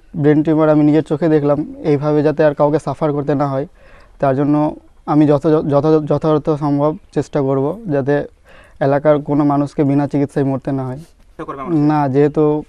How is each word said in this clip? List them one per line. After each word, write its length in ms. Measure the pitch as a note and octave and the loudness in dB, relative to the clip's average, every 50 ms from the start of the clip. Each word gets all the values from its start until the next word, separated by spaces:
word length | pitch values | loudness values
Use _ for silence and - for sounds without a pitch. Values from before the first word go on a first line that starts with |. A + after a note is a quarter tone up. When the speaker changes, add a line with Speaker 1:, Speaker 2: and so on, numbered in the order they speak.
| - - - | -4 -10 -8
Speaker 1:
ব্রেন 280 | F3 C#3 D3 D3+ D3+ D3 | 0 2 2 2 2 2
টিউমার, 260 | D#3+ D#3 D3+ D#3 D#3 | 2 2 2 2 2
আমি 140 | D3+ D3+ D3 | 4 4 4
নিজের 200 | D3+ D3 D#3 D3+ | 4 2 2 0
চোখে 260 | - D#3+ C#3 F3+ D#3+ | 0 -4 -2 0 0
দেখলাম, 460 | D#3 D#3 C#3+ D3 D3 C#3+ D#3 - - - - | 2 2 2 2 0 -2 -2 -8 -10 -8 -2
এইভাবে 400 | E3+ D3 C#3 D3 D3+ D3+ D3+ C#3+ | -2 0 0 0 0 0 0 0
যাতে 220 | D#3 D3 D3+ D#3 | 0 0 2 2
আর 80 | D3+ C#3+ | 0 2
কাউকে 260 | - D3 D3 D3+ D3 | 2 0 0 0 -2
সাফার 320 | - D3 C3+ - D#3+ D3+ | -4 -6 -6 -4 -4 -2
করতে 240 | C#3+ D3 C#3 D3+ D3+ | -2 -2 -2 -2 -2
না 120 | C3+ D3 C#3+ | -2 -2 -2
হয়, 200 | C3+ C3+ D3 F3+ - _ - - - - - - - - | -4 -4 -6 -8 -12 _ -20 -20 -20 -20 -20 -20 -8 -2
তার 160 | C#3+ C#3 C3+ | -2 0 0
জন্য 400 | C3 D3 C#3+ D3 D3+ D3+ D#3 E3 - - - _ - _ | 0 0 0 0 0 0 -2 -4 -8 -16 -20 _ -18 _
আমি 220 | - D3+ D3 D#3 D3 | -2 2 2 4 4
যত, 200 | D3 C#3 - E3 | 2 2 2 2
যত, 580 | D#3 D#3 - D#3+ C#3 C#3+ C#3+ D#3 D#3 D#3 D3+ C#3 | 0 2 0 0 0 0 2 2 2 2 2 0
যথাযথ 420 | D3+ C#3+ - D#3+ D#3 D3+ D3+ E3+ | -2 -2 0 0 0 0 0 -2
সম্ভব 480 | D#3 C#3+ D#3 C#3+ C#3+ C#3+ C#3+ D3+ E3 G3 - _ - | -4 -2 -2 -2 0 0 0 -2 -2 -4 -12 _ -6
চেষ্টা 280 | D3+ C#3 - - D3+ | -6 -6 -4 -4 -2
করব, 380 | C3+ C3+ C#3 C3+ C3+ C#3+ F3 A3 A#3 F#3+ | -2 0 0 0 -2 -2 -4 -6 -6 -4
যাতে 360 | C#3+ C#3 C3 C3+ C#3+ D3 - - - _ _ - - - - - - - | -4 -2 0 0 0 -2 -2 -6 -12 _ _ -20 -20 -20 -20 -20 -8 -4
এলাকার 400 | D3 C#3 C#3 C#3+ D3 D#3 D3+ C#3+ | -2 0 0 2 2 2 2 2
কোনো 240 | D3 - D3 C#3+ D3+ | 0 -2 0 0 2
মানুষকে 400 | D3 C#3+ C#3+ C#3+ C#3+ - - D3+ | 2 2 0 -2 -2 -2 -2 0
বিনা 240 | C3+ C#3+ C#3+ C#3+ C#3 | 0 2 0 0 0
চিকিৎসায় 380 | - C#3+ C#3+ C#3 - D3+ C#3 | -2 -2 -2 -2 -2 -2 -2
মরতে 260 | C3+ C3+ C3 - D3+ | -2 -2 -4 -6 -6
না 140 | C#3 C3+ C3 B2+ | -6 -6 -6 -8
হয়। 100 | B2+ C#3+ | -10 -12
Speaker 2:
চেষ্টা 460 | E3 - _ _ - - _ - D#3+ | -14 -20 _ _ -20 -20 _ -16 -14
করবে 180 | - C#3+ C#3 | -14 -12 -12
আমার 120 | - F#3 E3+ | -6 -2 0
Speaker 1:
না, 360 | D3+ D3 D3+ D3+ D3+ D3 C3+ | 2 2 2 2 2 0 0
যেহেতু 540 | B2+ C#3 D3 D3 D3 D#3 D3+ D3+ D3+ D3+ D3+ | 2 2 2 2 2 2 0 2 0 -2 -4